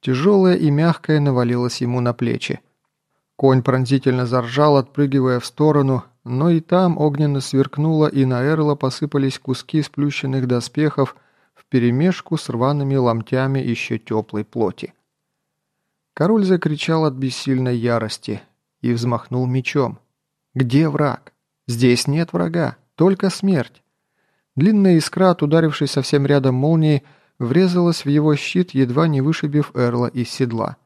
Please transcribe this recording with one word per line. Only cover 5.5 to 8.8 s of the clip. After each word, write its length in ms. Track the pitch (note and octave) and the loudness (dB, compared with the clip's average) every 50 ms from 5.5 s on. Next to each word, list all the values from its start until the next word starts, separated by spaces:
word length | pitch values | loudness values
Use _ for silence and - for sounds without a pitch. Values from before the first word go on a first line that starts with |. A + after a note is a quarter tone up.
| _ - D3+ D#3 D3+ D3 C#3 C3+ C3 B2 - _ _ _ _ | _ 0 0 2 4 2 2 2 0 -2 -4 _ _ _ _
но 280 | - B2 B2+ D3 E3+ | -6 -4 0 2 2
и 100 | E3+ D#3+ | 2 2
там 380 | D#3+ _ - F3+ F#3 F3+ E3 - | 0 _ 0 2 2 2 0 0
огненно 420 | D3+ D3+ C#3+ C#3 D#3 D3 C#3+ C#3 | 0 -2 0 0 0 0 0 -2
сверкнуло, 680 | B2+ - - C3+ C3+ C3 - C#3+ D3 D#3+ D#3+ D#3 D3+ | -4 -2 0 0 0 0 0 -2 0 0 2 2 2
и 180 | D3+ - C#3 C3+ | 2 2 0 0
на 200 | C3 B2+ A#2+ B2 | 0 0 0 0
Эрла 320 | C#3+ D#3+ D#3+ D3+ D3+ D3 | 0 0 0 0 0 0
посыпались 640 | C#3+ | 0